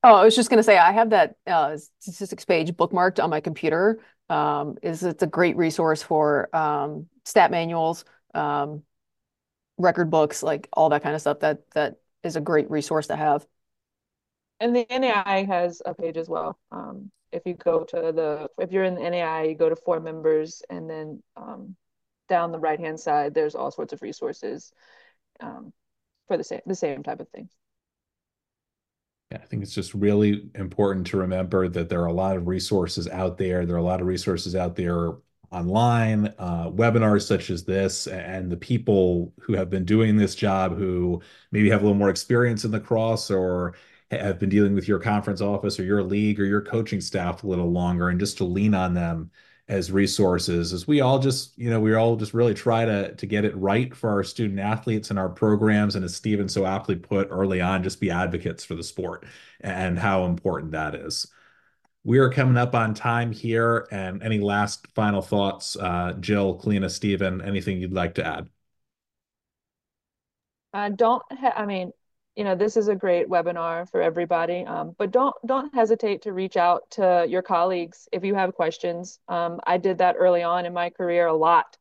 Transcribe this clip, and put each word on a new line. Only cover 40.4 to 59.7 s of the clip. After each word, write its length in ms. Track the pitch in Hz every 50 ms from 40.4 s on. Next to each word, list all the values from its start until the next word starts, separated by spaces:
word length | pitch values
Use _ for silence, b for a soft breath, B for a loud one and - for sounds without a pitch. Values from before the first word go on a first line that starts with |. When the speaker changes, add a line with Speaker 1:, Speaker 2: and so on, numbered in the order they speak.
| - 101 95 95 95 92 87
Speaker 3:
who 460 | 90 98 92 90 90 90 90 87 85 b b b b b b
maybe 200 | - 104 107 101
have 100 | 113 101
a 20 | 101
little 140 | 107 101
more 140 | 101 101 98
experience 540 | - - - - 123 120 123 120 117 104 -
in 60 | 113
lacrosse 600 | 107 107 107 - 120 113 110 113 113 107 - -
or 420 | 101 95 92 92 90 90 90 87 87 b b b b b b b
ha-, 60 | -
have 200 | - 95 104 90
been 120 | 87 104 95
dealing 260 | 95 104 104 98 101
with 120 | 98 90
your 120 | - 101 90
conference 420 | - 113 104 104 107 - 98 87
office 380 | 104 101 104 98 - 101 - -
or 40 | 95
your 200 | 92 101 104 95
league 360 | 90 98 104 107 107 104 104
or 60 | 101
your 160 | 98 101 104
coaching 400 | 101 - - 113 110 - - 98
staff 420 | 85 - - 98 87 90 87 - -
a 40 |
little 240 | 98 92 87 87 87
longer, 380 | 87 87 87 87 90 87 87 87
and 100 | 90 87
just 180 | 101 101 -
to 60 | - 95
lean 320 | 90 87 98 101 107 104
on 180 | 92 92 90 87
them 380 | 87 85 85 85 82 78 82 b b b b b b b
as 240 | - 107 98 87 82
resources, 840 | 92 98 98 92 - - 101 92 90 85 - - 87 85 85 82 95
as 120 | 87 87
we 160 | - 151 143
all 160 | 135 127 135
just, 400 | 135 131 135 135 - - - _
you 140 | - 120 120
know, 80 | 113 113
we 160 | 107 110 110
all 200 | 110 113 117 117
just 200 | 107 107 104 -
really 180 | 117 120 117 104
try 320 | - - 123 117 113 117
to, 300 | 113 107 101 98 - -
to 100 | - -
get 180 | 98 104 104 104
it 140 | 104 -
right 380 | 95 95 98 101 113 127 123 -
for 160 | - - 113
our 120 | 104 101 92
student 360 | - - - 117 104 98 98
athletes 500 | 95 104 110 110 - - 110 107 107 -
and 80 | 110
our 100 | 98 92
programs. 680 | 92 87 - - 110 107 101 107 110 107 104 104 104 95
And 100 | 98 92
as 100 | 87 87
Stephen 320 | - - 110 107 101 101
so 200 | 92 - 101 95
aptly 280 | 92 95 95 - - 98
put 340 | 85 - _ 107 98 98 -
early 300 | - 90 98 95 92 90
on, 200 | 87 90 95 92
just 180 | 87 95 - -
be 120 | - -
advocates 520 | - 87 92 92 87 82 - 85 80 - -
for 120 | - 87
the 80 | 82 82
sport 420 | - - - 92 90 87 - B B B B B B B B
and 360 | - 95